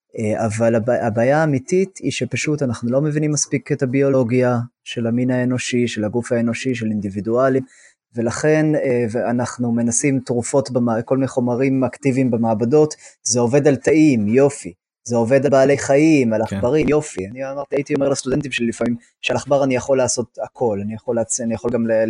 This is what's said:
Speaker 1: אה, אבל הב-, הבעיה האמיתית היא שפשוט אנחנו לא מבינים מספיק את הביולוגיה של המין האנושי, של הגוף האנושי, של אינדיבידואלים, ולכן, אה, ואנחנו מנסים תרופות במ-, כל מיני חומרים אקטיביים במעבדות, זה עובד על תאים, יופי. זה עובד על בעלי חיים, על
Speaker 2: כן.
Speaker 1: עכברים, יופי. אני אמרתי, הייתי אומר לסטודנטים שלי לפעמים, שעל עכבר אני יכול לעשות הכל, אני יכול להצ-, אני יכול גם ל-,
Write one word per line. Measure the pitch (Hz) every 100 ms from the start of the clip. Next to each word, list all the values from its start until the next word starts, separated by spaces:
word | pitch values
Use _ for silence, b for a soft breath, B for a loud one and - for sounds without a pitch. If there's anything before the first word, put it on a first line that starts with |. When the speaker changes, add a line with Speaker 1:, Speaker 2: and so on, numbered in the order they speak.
| _ -
Speaker 1:
אה, | 110 107 113
אבל | 107 117
הב-, | 117 113
הבעיה | 120 117 113 120 147
האמיתית | 160 135 - 185 190 -
היא | 135
שפשוט | - 123 - - 151
אנחנו | 131 113 117
לא | 131
מבינים | 151 151 151
מספיק | 147 - 143 -
את | 147
הביולוגיה | 135 135 139 131 120 127 123 120 120 _
של | - - 117
המין | 120 127
האנושי, | 127 127 127 - 123 120
של | 110
הגוף | 104 120 117
האנושי, | 120 117 113 135
של | 120 110
אינדיבידואלים, | 107 101 98 101 120 135 131 131 b b b _
ולכן, | 120 117 - 151 156 156
אה, | 151 135 120 120
ואנחנו | 117 101 120 120 - 120
מנסים | 117 117 113 147 135
תרופות | 123 120 113 143 -
במ-, | 123 120 113
כל | 117 131
מיני | 135
חומרים | - 123 120 135 131
אקטיביים | 127 - 139 127 131
במעבדות, | 117 117 110 117 151 151 - B B
זה | - 123
עובד | 120 143 143
על | 131
תאים, | - 156 156 123 104
יופי. | 120 139 - 90 85 _ _
זה | - 117
עובד | 113 135 139
על |
בעלי | 135 135 139
חיים, | - 139 160 151 120
על | 110 110
Speaker 2:
כן. | 98
Speaker 1:
עכברים, | 120 151 143
יופי. | 151 147 - 95
אני | 123 135
אמרתי, | 139 143 143
הייתי | 143
אומר | 143 139
לסטודנטים | 139 131 135 143
שלי | 123 117
לפעמים, | - 117 117 b _
שעל | - 127
עכבר | 131 139
אני | 139 127
יכול | - 131
לעשות | 123 - 113 -
הכל, | 110 - 123 101
אני | 104
יכול | 110 - 117
להצ-, | 113 -
אני | 117
יכול | 113 120
גם | 120 117
ל-, | 110 113